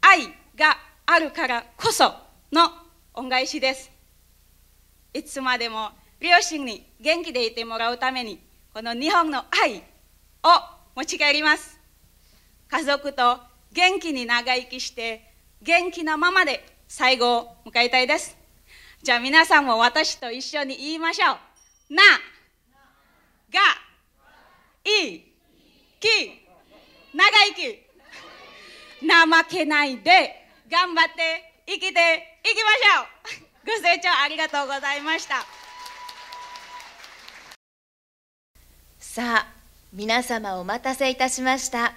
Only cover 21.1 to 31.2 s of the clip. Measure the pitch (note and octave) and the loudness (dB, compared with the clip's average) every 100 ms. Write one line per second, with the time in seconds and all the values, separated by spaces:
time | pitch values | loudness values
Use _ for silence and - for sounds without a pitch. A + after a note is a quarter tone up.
21.1 | F4+ F4+ A3 - _ _ _ _ D4+ G4+ | 2 0 0 -10 _ _ _ _ 6 8
22.1 | D4 - _ _ _ _ _ _ _ _ | 8 -2 _ _ _ _ _ _ _ _
23.1 | _ _ _ _ F#4 - - - _ _ | _ _ _ _ 2 2 2 -8 _ _
24.1 | _ _ _ _ _ _ _ F#4 G#4 D4+ | _ _ _ _ _ _ _ -2 -2 -2
25.1 | E3+ _ _ _ _ _ _ _ _ G#4+ | -10 _ _ _ _ _ _ _ _ 0
26.1 | G#4+ A3 - _ _ _ - _ _ _ | 0 -2 -14 _ _ _ -20 _ _ _
27.1 | D4 G4+ G#4 G4+ F#4 D4 G#3 _ _ _ | 2 4 4 2 0 -10 -10 _ _ _
28.1 | - - - - - - - - - D#4+ | -20 -20 -20 -20 -20 -20 -20 -20 -8 4
29.1 | E4+ E4 E4 E4 F#4 D4+ D4+ C#4+ B3 G#3 | 4 6 4 2 -4 -2 0 -2 -2 4
30.1 | F#4 C#4+ - _ _ _ E4+ F4+ E4 E4 | 4 4 -8 _ _ _ -2 0 0 0
31.1 | E4 | 0